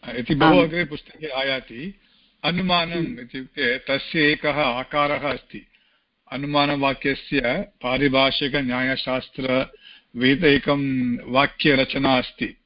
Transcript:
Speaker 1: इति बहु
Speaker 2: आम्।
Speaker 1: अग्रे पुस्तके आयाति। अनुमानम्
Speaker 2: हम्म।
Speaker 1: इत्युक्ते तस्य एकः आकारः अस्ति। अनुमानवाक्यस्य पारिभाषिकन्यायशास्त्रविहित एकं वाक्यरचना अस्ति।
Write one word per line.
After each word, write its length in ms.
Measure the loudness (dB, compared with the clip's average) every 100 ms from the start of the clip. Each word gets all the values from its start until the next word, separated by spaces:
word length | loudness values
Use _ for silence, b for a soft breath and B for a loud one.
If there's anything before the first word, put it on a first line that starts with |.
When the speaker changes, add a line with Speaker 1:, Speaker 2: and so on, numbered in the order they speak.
| -10 -8
Speaker 1:
इति 180 | -2
बहु 160 | 4 6
Speaker 2:
आम्। 100 | 6
Speaker 1:
अग्रे 240 | 4 0
पुस्तके 420 | -6 -8 -14 -14 -8
आयाति। 720 | -4 -2 -4 -6 -12 -12 -14 b b b _
अनुमानम् 480 | -4 -2 0 0 0
Speaker 2:
हम्म। 280 | -4 -4 -6
Speaker 1:
इत्युक्ते 580 | -12 -12 -12 -4 -2 -2
तस्य 540 | -2 -4 -2 0 2
एकः 200 | 2 -2
आकारः 800 | 0 0 -2 -4 0 0 0 -4
अस्ति। 340 | -6 _ -18 -20 _ _ _ _ _ _
अनुमानवाक्यस्य 1400 | -8 -2 0 0 2 0 0 -4 -4 -2 -2 0 -2 -6 _
पारिभाषिकन्यायशास्त्रविहित 2500 | -4 0 2 4 2 0 -2 -2 -2 -2 -2 -4 -2 -4 -6 -8 0 0 -2 -10 -20 -20 _ 0 2 4
एकं 720 | 4 4 2 0 0 0 0 -2 -2
वाक्यरचना 880 | 0 0 0 2 2 2 0 2 2
अस्ति। 380 | 0 -6 -8 -8